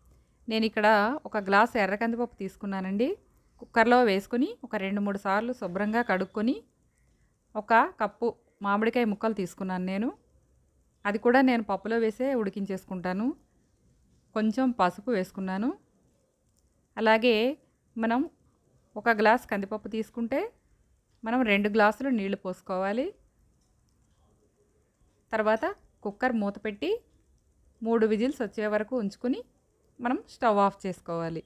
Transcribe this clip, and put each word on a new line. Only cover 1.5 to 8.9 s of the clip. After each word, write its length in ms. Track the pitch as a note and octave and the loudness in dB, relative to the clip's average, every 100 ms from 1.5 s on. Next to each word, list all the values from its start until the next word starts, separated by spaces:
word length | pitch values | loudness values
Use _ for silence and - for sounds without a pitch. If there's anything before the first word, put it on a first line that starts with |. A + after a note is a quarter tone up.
| G3 A#3+ A#3+ | 4 4 2
ఎర్ర 200 | F#3+ F3 | -2 -2
కందిపప్పు 400 | A#3 A#3 A#3+ - | -2 -2 -6 -6
తీసుకున్నానండి. 720 | F#3+ - G3+ F#3+ F#3+ G3+ C4 G#4 _ _ _ _ | -12 -10 -8 -6 -4 -2 -2 -2 _ _ _ _
కుక్కర్లో 440 | - A#3 D#4+ B3 A#3+ | -4 2 6 6 6
వేసుకొని 380 | G3 G3 A#3+ D#4+ A#4+ | 2 -2 -2 -2 -4
ఒక 100 | B3 G#3+ | -8 -6
రెండు 260 | G3 G#3 G3+ | -4 -2 -4
మూడు 120 | G3 | -4
సార్లు 360 | G3+ G3 A#3 B3 | -2 -2 -2 -6
శుభ్రంగా 420 | F#3+ F3+ G#3 A3+ A#3+ | -6 -4 -2 0 0
కడుక్కొని 480 | F#3 F#3+ - A3 G4+ - _ _ _ _ _ _ _ _ | -2 -2 -2 -2 -2 -8 _ _ _ _ _ _ _ _
ఒక 280 | G#3+ G#3 A3+ F#4 - | -12 2 4 4 -2
కప్పు 320 | G#3+ - A#3 - _ _ | -6 -2 -4 -6 _ _
మామిడికాయ 440 | G3+ G3+ A3+ | -2 0 0